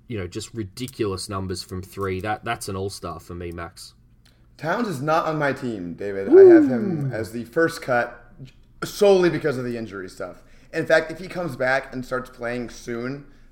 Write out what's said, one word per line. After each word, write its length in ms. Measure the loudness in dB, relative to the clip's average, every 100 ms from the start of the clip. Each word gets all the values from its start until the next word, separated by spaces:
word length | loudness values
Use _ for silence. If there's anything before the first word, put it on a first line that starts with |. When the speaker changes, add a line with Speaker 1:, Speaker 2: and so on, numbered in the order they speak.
| -10
Speaker 1:
you 80 | -8
know, 100 | -8
just 280 | -10 -10
ridiculous 760 | -10 -10 -10 -8 -4 -2 -4 -6
numbers 340 | -6 -6 -8
from 200 | -8 -10
three. 380 | -10 -6 -4 -4
That, 240 | -4 -6 -6
that's 220 | -8 -8
an 60 | -6
All-Star 440 | -8 -8 -12 -12
for 140 | -12
me, 180 | -12 -10
Max. 400 | -10 -12 -16 -20 -20 _ _ -20 _ _ -10
Speaker 2:
Towns 320 | -4 -4 -4
is 140 | -4
not 240 | 0 0 0
on 100 | 0
my 140 | -2
team, 400 | -2 -6 -6 -8
David. 340 | -8 -6 -4 8
I 140 | 12 12
have 120 | 12 8
him 420 | 2 0 -2 -4
Speaker 1:
Ooh. 40 |
Speaker 2:
as 180 | -4 -6
the 120 | -8
first 380 | -4 0 0 0
cut 400 | -2 0 0 -8 -20 -20 -20 -20 -20 -12
solely 460 | -10 4 6 6 4
because 280 | 2 -2 -2
of 60 |
the 120 | -4 -6
injury 320 | -8 -10 -12
stuff. 340 | -10 -12 -12 -20 -20 -10
In 140 | -6 2
fact, 240 | 2 2
if 80 | -8
he 100 | -10
comes 280 | -8 -8 -4
back 360 | 0 0 -4
and 120 | -10
starts 240 | -6 -8 -8
playing 380 | -10 -8 -6 -8
soon, 560 | -12 -10 -8 -8 -10 -14 -20 -20